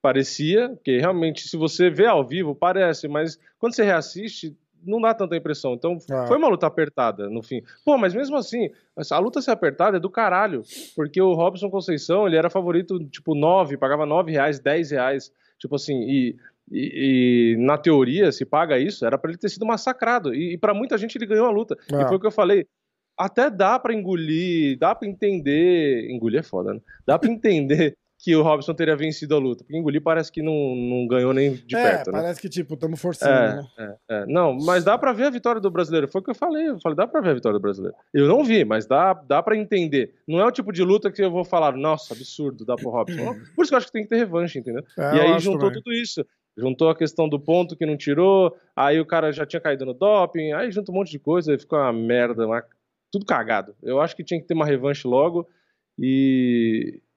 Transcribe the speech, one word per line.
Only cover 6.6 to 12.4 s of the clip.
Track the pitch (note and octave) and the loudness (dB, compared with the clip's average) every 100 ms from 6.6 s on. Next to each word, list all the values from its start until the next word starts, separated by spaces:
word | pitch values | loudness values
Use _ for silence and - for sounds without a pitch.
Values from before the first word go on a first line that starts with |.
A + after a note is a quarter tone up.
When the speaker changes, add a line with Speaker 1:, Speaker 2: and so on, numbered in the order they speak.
| D#3+ | 0
Speaker 1:
apertada, | - D3 - A#2+ G2 G2+ | 0 -2 0 -2 -2 -8
no | A2+ | -8
fim. | A2+ B2 - - - | -8 -10 -12 -6 2
Pô, | C#4 | 2
mas | F#3+ | 2
mesmo | F#3+ C#4 C#4+ | 0 -4 -4
assim, | G3 A#3+ G3+ - _ - | -4 -4 -6 -8 _ -14
essa, | D3+ D3 | -4 0
a | |
luta | G#3+ C#4+ | 0 -2
ser | C4 | -2
apertada | A3 E3 C#3+ F#3+ F#3+ | 0 0 2 0 2
é | |
do | F3+ | -4
caralho, | - G#3+ F3+ G#3 C#3 - - - - | -2 0 2 0 -4 -10 -18 -14 -8
porque | D3 F3+ | -4 2
o | F#3+ | 2
Robson | E3 F3 F#3 G3 | 4 0 0 -6
Conceição, | G3 F3+ D3+ - F#3 G3+ | -6 -4 -6 0 0 4
ele | |
era | D#3+ | 2